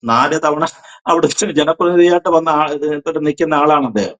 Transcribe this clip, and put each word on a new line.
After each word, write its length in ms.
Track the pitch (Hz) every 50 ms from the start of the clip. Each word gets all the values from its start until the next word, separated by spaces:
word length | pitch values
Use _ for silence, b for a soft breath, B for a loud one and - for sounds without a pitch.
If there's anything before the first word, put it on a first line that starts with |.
| -
നാല് 360 | 117 113 120 131 143 151 160 156
തവണ 220 | 156 147 151 160 - B B B B B B B -
അവിടെ 200 | 170 170 - 147 - - 208 208
ജനപ്രതിനിധിയായിട്ട് 760 | 156 147 147 151 160 - 180 175 180 175 175 175 175 175 175 185
വന്ന 200 | 170 165 160 165
ആ-, 220 | 156 151 156 147
ഇത് 540 | 147 147 143 151 151 147 143 165 160 160 151
നിൽക്കുന്ന 280 | 151 147 - 170 160 156
ആളാണ് 320 | 147 147 151 156 147 139
അദ്ദേഹം. 300 | 123 107 104 98 90 - _